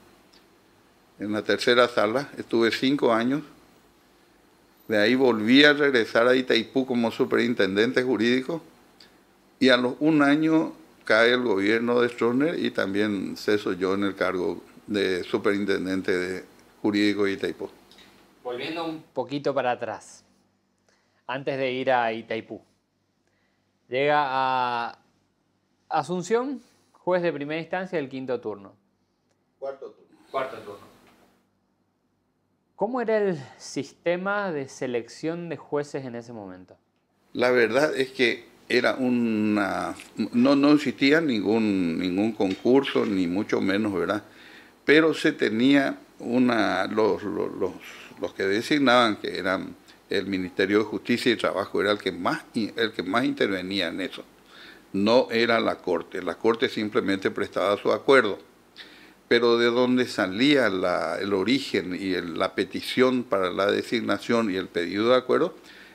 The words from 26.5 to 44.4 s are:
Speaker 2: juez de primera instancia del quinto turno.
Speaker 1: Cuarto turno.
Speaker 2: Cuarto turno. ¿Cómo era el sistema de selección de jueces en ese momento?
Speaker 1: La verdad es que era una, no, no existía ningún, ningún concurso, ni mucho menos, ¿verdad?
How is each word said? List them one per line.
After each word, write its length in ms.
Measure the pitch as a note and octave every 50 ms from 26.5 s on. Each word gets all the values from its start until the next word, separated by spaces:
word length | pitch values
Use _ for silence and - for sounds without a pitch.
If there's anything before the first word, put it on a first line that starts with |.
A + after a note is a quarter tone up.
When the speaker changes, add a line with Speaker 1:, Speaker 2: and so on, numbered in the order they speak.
| C4+ A#3 - _ _ _ _ _
Speaker 2:
juez 300 | _ _ - F3 F#3 F3+
de 100 | F3 E3+
primera 300 | C#3+ C#3 C#3+ D3 D#3 E3
instancia 380 | D#3+ - F#3 F#3 F#3+ F#3 F3+ D#3+
del 100 | C#3 C3
quinto 320 | C3 C3 C3 B2+ B2 A#2+
turno. 320 | - G#2+ G2+ G2+ G2 F#2+ - _ _ _ _ _ _ _ _ _ _ _ _ _ _ _ _ -
Speaker 1:
Cuarto 280 | - - - - - G#2
turno. 260 | - _ _ _ _ _ _ _
Speaker 2:
Cuarto 280 | - C3+ C3 - -
turno. 300 | A2 G#2+ G#2 G2+ G2 - - - _ _ _ _ _ _ _ _ _ _ _ _ _ _ _ _ _ _ _ _ _ _ _ _ _ _ _ _ _ _ _ _ _ _ _ _
¿Cómo 240 | - G3 A3+ B3+ B3
era 180 | A#3 G#3+ A3
el 200 | G#3+ G#3 G3 F3 C#3+ B2+ - -
sistema 920 | - - - - C#3+ B2+ - - _ - E3+ F3 F3+ F#3+ G3 G3+ G#3 G3+ F#3
de 160 | D#3+ C#3+ C3
selección 800 | - - - C#3 B2+ A#2+ A#2 A2+ - - - D3+ D#3+ E3+ F3 F3
de 80 | E3+ D3
jueces 480 | - - - D3 D3 C#3 C#3+ - C#3+ C3+
en 120 | B2+ A#2
ese 180 | A#2 A#2 A#2+ A#2
momento? 420 | A2 G2+ F#2 F2+ F2+ F2+ - - _ _ _ _ _ _ _ _ _ _ _
Speaker 1:
La 200 | - - B2 B2
verdad 440 | B2 B2 A2+ G#2+ A2+ C3+ D3+ D#3 -
es 160 | C3+ C3 -
que 340 | - - B2 A#2 - - - - - _ _
era 280 | - A2 B2 A#2+ A2+ -
una, 1000 | - B2+ B2+ B2 A#2+ A#2+ A2+ A2 G#2+ G#2+ G#2+ G#2 G2+ G2 F#2 F2+ F2+ E2+ E2+ F2 - - - - - G#2+ - A#2+
no, 220 | A#2+ B2 C#3 C#3+
no 160 | C#3 C#3+ D3 D3+
existía 480 | D3+ - C3 G#2+ - C#3 C#3 D3+ E3
ningún, 760 | E3+ C#3+ A#2 G#2 F#2 G2 A2 A2+ A2 G#2+ G2 F#2+ F2+ E2 D#2+ E2
ningún 340 | F2+ F#2 F2+ G2 G#2+ A2+ A2
concurso, 720 | - G#2 F#2+ F#2+ - - A#2+ B2+ C#3 C#3 - - C3 A2+
ni 220 | A2+ G2 F#2+ F2+
mucho 340 | E2+ F2+ G2+ A2 - B2 A2
menos, 320 | G#2 F#2+ F#2+ G#2 A2 G#2 G2
¿verdad? 300 | E2+ E2+ F2+ G#2 G#2+ - - - -